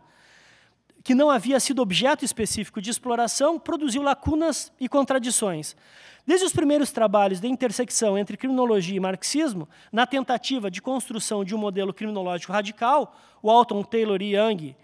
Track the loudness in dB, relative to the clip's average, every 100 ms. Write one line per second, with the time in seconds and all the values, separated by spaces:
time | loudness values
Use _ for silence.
0 | _ _ _ _ _ _ _ _ _ _
1 | 2 4 6 4 2 0 0 0 0 2
2 | 2 0 -2 -4 -4 -4 -6 -8 -8 -6
3 | -2 -2 0 2 0 0 -4 -4 -2 -2
4 | 0 0 0 0 0 -2 -8 -8 -2 0
5 | 2 0 0 -2 -2 -4 -8 -14 _ -20
6 | -20 -8 0 2 2 0 2 2 0 2
7 | 2 4 2 0 -4 -2 -2 -2 -4 0
8 | 0 0 -2 -4 -2 0 2 2 0 -2
9 | -4 -4 -4 -2 -2 -4 -10 _ _ 0
10 | 0 0 -2 -4 -2 -4 -6 -8 -6 -6
11 | -6 -8 -6 -4 -4 -4 -4 -4 -4 -6
12 | -8 -6 -6 -6 -4 -4 -4 -2 2 2
13 | 0 -8 _ _ 4 6 6 2 -2 -2
14 | 0 0 0 2 2 0 -6 -14